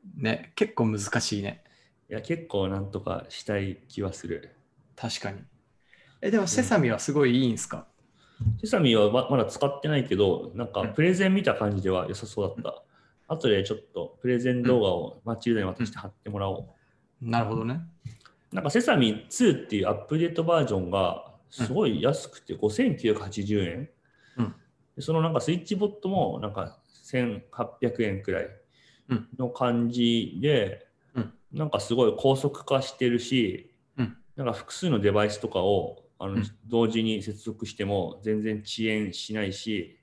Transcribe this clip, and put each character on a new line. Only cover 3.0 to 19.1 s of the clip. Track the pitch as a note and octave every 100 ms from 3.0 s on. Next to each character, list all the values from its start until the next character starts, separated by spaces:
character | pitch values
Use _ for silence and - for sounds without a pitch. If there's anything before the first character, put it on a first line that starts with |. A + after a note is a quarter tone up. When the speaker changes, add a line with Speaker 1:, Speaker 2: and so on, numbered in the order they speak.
Speaker 2:
か | G2+ F2+ -
し | -
た | - G2+
い | G2 - _
気 | -
は | G2
す | - F2
る。 | E2 - _ _ _ _ -
Speaker 1:
確 | A#2 -
か | G2+
に。 | G2+ - _ _ _ _ _ _ _
え、 | -
で | A3
も | F#3
セ | -
サ | B3 G#3
ミ | B2+
は | G#2+
す | -
ご | C#3+ C3+
い | B2
い |
い | B2+
ん | A2
す | -
か？ | E2 - _ _ _ _ _
Speaker 2:
う |
ん。 | - A2+
セ | G#3+
サ | G3
ミ | C#3 A2
は | G#2
ま-、 | A#2+ -
ま | C3+
だ |
使 | G#2+ - C#3
っ | C#3
て | D#3
な | D3
い |
け | A#2 G2
ど、 | G2+ E2 -
な | G#2+
ん | A#2+
か | G2+ G2+
プ | B2
レ | E3
ゼ | F#3 F#3+
ン |
見 | F#3+
た | C#3
感 | - G#2 G2
じ |
で | F#2
は | F#2 F2
良 |
さ | - A2
そ | -
う | F#2+
だ |
っ | -
た。 | -
Speaker 1:
う |
ん。 | - _ _ _ _ _
Speaker 2:
後 | D#3+ B2+
で | G2
ち | G2
ょ | G#2+
っ | -
と | F#2 E2 -
プ | B2
レ | B2
ゼ | B2+
ン | B2
動 | A#2+ B2
画 | G2
を | F2 D#2+ -
マ | A2+ A#2
チ | B2
ル |
ダ | A2+
に | F#2+
渡 | - A2
し |
て | -
貼 | G2+
っ |
て | _ -
も | G2+
ら | G2
お | F#2+
う。 | - _ _ _ _ _
Speaker 1:
う | A#2
ん。 |
な | A#2
る | G#2+
ほ | A2
ど |
ね。 | A2+ D3 E3 - - - - _ _
Speaker 2:
な | -
ん |
か | D3
セ | A#3+
サ | A#3+ -
ミ | A#2